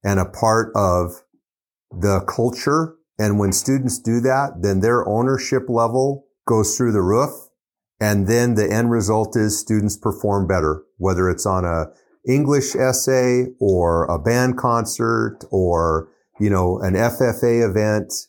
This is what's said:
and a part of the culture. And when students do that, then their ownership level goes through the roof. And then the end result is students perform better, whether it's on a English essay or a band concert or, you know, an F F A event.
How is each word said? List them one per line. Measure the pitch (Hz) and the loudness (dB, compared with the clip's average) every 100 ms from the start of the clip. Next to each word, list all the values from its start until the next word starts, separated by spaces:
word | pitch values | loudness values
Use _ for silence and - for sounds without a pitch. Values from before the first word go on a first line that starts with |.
and | 101 98 | 0 0
a | 90 | 0
part | - 113 110 113 107 | 0 2 2 0 0
of | 98 90 87 - _ _ _ _ _ _ _ | 2 2 -2 -8 _ _ _ _ _ _ _
the | 92 101 98 | -4 0 0
culture. | - - 120 123 - 151 160 - _ - | -2 -4 -4 -2 -2 -2 -2 -10 _ -4
And | 107 101 | 0 2
when | 98 | 0
students | 95 - 135 127 - | 0 -2 -2 -2 -4
do | - 117 | -2 0
that, | 127 135 139 85 | 2 0 -2 -2
then | 101 95 | -2 2
their | 107 120 - | 2 2 0
ownership | 107 127 135 131 131 127 | 0 0 -2 -2 -4 -2
level | 117 117 123 135 139 _ _ - | 0 0 0 -2 -4 _ _ -2
goes | 113 98 - | 0 0 0
through | 123 | 0
the | 104 | 2
roof. | 90 107 143 - - _ _ _ _ _ | 2 2 0 -6 -20 _ _ _ _ _
And | 107 104 95 | 0 0 2
then | 117 120 107 | 2 2 2
the | 104 | 0
end | 107 120 | 0 2
result | 117 98 110 107 120 | 0 0 0 0 0
is | 107 107 | 0 -2
students | - 107 104 - | -2 0 0 -2
perform | 110 98 104 101 90 | -4 -2 -2 0 0
better, | 92 78 76 - _ | 0 0 -2 -8 _
whether | 87 90 92 | -2 0 0
it's | 90 104 | 0 -2
on | 92 | -2
a | 87 82 78 - _ _ - | -2 -2 -4 -10 _ _ -2
English | 135 147 143 135 - | 0 2 0 0 -2
essay | 131 123 - 131 127 123 127 - | 0 0 0 2 2 2 0 -2
or | 101 92 85 85 82 | 0 2 2 2 0
a | 82 | -2
band | 73 120 127 123 | 0 2 0 0
concert | 127 117 110 - 113 113 113 113 - | 0 0 -2 -2 -2 0 -2 -6 -4
or, | 98 90 85 82 80 80 _ _ _ | 0 2 2 2 0 -4 _ _ _
you | 104 | 0
know, | 98 90 92 | 2 2 0
an | 95 95 | -2 0
F | 117 117 | 0 0
F | 127 113 | -2 0
A | 120 117 | 0 2
event. | 113 98 107 107 - - | 0 0 0 0 -4 -10